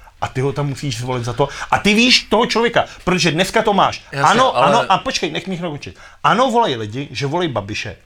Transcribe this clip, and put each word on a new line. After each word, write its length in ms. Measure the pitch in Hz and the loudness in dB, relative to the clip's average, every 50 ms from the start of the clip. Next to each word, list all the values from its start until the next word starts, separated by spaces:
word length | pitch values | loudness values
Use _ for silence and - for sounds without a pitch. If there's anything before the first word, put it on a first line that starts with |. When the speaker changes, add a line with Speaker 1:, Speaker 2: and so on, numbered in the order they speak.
| - - - - | -20 -20 -12 -8
Speaker 1:
A 80 | - 120 | -6 -6
ty 120 | - 131 | -2 -2
ho 120 | 127 139 131 | -2 -2 -2
tam 140 | 143 143 | -2 -4
musíš 320 | 143 135 - - 143 120 113 | -4 -4 -6 -6 -6 -6 -6
zvolit 260 | 120 127 127 123 117 | -4 -4 -4 -4 -4
za 80 | 123 120 | -4 -2
to. 160 | - 143 - - - - - | 0 -2 -2 -2 -6 -6 -2
A 80 | - 123 | -2 0
ty 160 | - 202 208 | 2 4 4
víš 280 | 214 240 254 - - - | 4 4 4 4 2 0
toho 240 | - - 214 233 | 2 0 2 2
člověka, 380 | - - 214 233 233 233 135 - - - - - | 2 0 0 0 2 2 0 -2 -2 -4 -8 -2
protože 260 | 175 180 180 156 170 | -2 0 2 2 0
dneska 320 | 143 160 190 190 - 226 214 | 2 0 0 0 0 0 2
to 100 | 220 202 | 2 2
máš. 320 | 185 156 127 101 - - - - | 2 2 2 0 -4 -12 -10 -4
Speaker 2:
Jasně, 180 | 139 139 160 | 0 2 4
Speaker 1:
Ano, 260 | 196 233 262 254 - | 4 4 4 2 4
Speaker 2:
ale 100 | - 254 | 2 4
Speaker 1:
ano, 260 | - - 233 - - 190 | 4 4 2 2 2 0
a 60 | 175 | 0
počkej, 320 | - 269 262 - - 165 | 0 -2 -6 -4 -4 -4
nech 160 | 151 170 - | -4 -6 -6
mě 100 | 185 185 160 | -6 -6 -6
dokončit. 380 | 180 170 147 143 - - - - - - - - - | -6 -6 -8 -8 -12 -14 -18 -18 -20 -20 -8 -2 2
Ano, 260 | 147 170 214 262 269 | 2 4 4 2 2
volají 260 | 220 240 233 185 131 | 2 2 2 0 0
lidi, 320 | 113 110 104 107 131 147 147 | -4 -4 -6 -6 -8 -8 -8
že 160 | - 104 139 | -8 -6 -4
volají 220 | 139 143 180 180 160 | -2 -2 -2 -2 -2
Babiše 480 | 123 110 98 101 107 - - 110 87 - _ | -2 -4 -6 -6 -6 -8 -8 -10 -12 -14 _